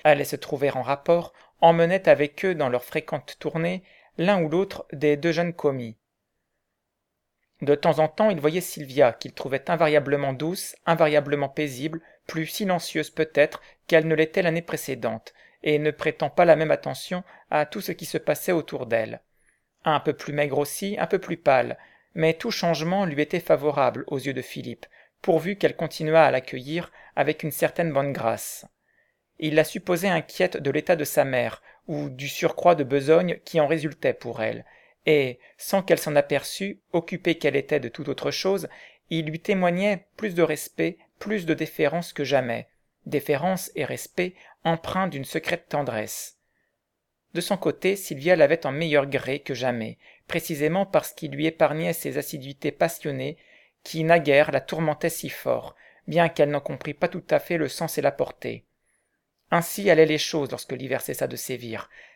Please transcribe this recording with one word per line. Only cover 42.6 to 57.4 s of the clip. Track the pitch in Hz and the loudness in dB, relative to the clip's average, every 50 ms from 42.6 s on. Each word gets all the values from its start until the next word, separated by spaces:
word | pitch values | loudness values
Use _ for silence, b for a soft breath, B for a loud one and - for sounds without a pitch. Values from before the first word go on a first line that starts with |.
| 117 - _ _ _ _ _ _ _ | -8 -12 _ _ _ _ _ _ _
déférence | - - 143 - - 147 135 156 185 190 180 - - - | -4 -4 -4 0 0 -2 0 0 -2 -2 -2 -6 -8 -6
et | 165 156 | -6 -6
respect | - - 123 - - _ - 180 185 180 b b b b b _ | -6 -6 -10 -12 -10 _ -4 -4 -4 -6 b b b b b _
empreints | 165 165 165 - - - 185 190 180 | -2 -2 -2 -2 -6 -4 -4 -4 -4
d'une | 147 139 135 | -4 -8 -10
secrète | - - 165 160 - 170 170 - _ | -6 -6 -6 -4 -4 -6 -6 -6 _
tendresse. | - 147 143 127 117 110 107 107 - - - - - _ _ _ _ _ _ _ _ _ _ _ _ _ _ _ _ _ _ _ _ | -4 -4 -2 -2 -4 -4 -6 -6 -8 -10 -12 -14 -16 _ _ _ _ _ _ _ _ _ _ _ _ _ _ _ _ _ _ _ _
De | 165 | -6
son | 170 - 202 | -4 -2 -4
côté, | 180 - 156 - - - 185 196 | 0 0 -2 -2 0 -2 -2 -2
Sylvia | 196 - - 160 135 135 170 185 | -2 -6 -10 -10 -4 2 2 6
l'avait | 165 151 139 160 165 - | 6 6 6 6 2 0
en | 143 131 | -4 -4
meilleur | 147 165 165 147 143 139 | -2 -2 2 2 2 2
gré | 143 135 135 - 127 135 143 | 2 -2 -2 -2 -2 -6 -6
que | - - 139 | -4 -6 -6
jamais, | 117 123 127 120 117 110 117 - b b b b b b _ | -2 -2 -2 0 -2 -4 -6 -10 b b b b b b _
précisément | - 170 160 - 170 139 147 156 165 190 196 | -6 -4 -4 -4 -4 -2 0 0 0 0 -2
parce | 196 196 156 - - - | 2 0 0 0 0 -10
qu'il | - - 147 | -10 -10 -10
lui | 139 139 151 | -6 -2 -2
épargnait | 160 165 - 165 139 147 156 165 175 170 | -2 2 2 2 2 2 0 -2 -4 -4
ces | - - 147 127 143 | -4 -6 -6 -6 -6
assiduités | 143 - - 147 131 135 139 - - 147 | -6 -6 -10 -12 -12 -12 -14 -6 -6 -6
passionnées | - - 175 160 - - - 156 139 131 131 143 160 b b b b b b b b _ _ | 0 0 0 0 0 -4 -6 -6 -6 -4 -6 -8 -8 b b b b b b b b _ _
qui | - - 160 160 | -10 -6 -2 4
naguère | 160 170 170 151 143 139 139 151 151 139 | 4 4 4 6 6 6 6 6 6 2
la | 135 | -2
tourmentaient | - - - 160 165 156 147 - - 165 | -2 -2 -4 -2 0 -2 -2 -2 -2 -4
si | 165 - - 143 | -4 -4 -8 -10
fort, | - - - 131 123 120 113 - b b b b b b b - | -12 -6 -2 -2 -2 -2 -4 -10 b b b b b b b -2
bien | 151 170 170 160 | 2 2 2 2
qu'elle | - - 151 143 | 4 2 2 2
n'en | 147 143 | 2 -2
comprît | - - 147 - - 151 143 | -4 -6 -10 -8 -8 -10 -4
pas | - - 175 | -4 -4 -4
tout | - 180 - - | -4 -6 -4 0
à | 156 | 0
fait | 147 | 0